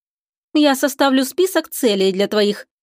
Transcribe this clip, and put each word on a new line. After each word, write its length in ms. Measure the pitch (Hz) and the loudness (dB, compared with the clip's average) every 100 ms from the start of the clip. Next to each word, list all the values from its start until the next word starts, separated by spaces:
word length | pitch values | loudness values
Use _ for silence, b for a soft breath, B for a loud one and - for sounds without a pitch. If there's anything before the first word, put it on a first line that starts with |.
| _ _ _ _ _ | _ _ _ _ _
"Я 220 | 311 294 262 | 0 2 2
составлю 500 | 285 - 277 262 262 | -2 0 0 2 -2
список 440 | - 370 320 320 | -2 0 0 -4
целей 440 | - 247 196 190 | -2 0 2 0
для 140 | 185 196 | 0 -2
твоих 400 | 214 208 208 - _ | 0 0 -2 -10 _